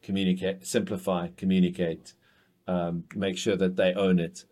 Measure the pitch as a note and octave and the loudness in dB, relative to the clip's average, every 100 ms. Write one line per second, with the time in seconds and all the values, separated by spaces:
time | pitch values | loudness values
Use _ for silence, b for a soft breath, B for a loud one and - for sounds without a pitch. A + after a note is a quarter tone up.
0 | - G2 F#2+ F2+ F#2 F#2+ - A#2 F#2+ G2+ | -4 0 2 2 0 -4 -2 -2 -2 -4
1 | - F2+ E2+ - F#2+ F#2+ F2+ F2+ F2 D#2+ | -2 -2 -2 -4 0 4 4 2 -4 -4
2 | - - b b b b - F2+ E2+ F2 | -12 -20 b b b b -4 -2 -2 -4
3 | - G2+ G2 F2+ - F#2+ F#2+ F2+ F#2+ F2+ | -8 -4 -4 -2 -2 2 0 2 0 2
4 | G2 F2+ E2 - - | 2 2 2 -8 -20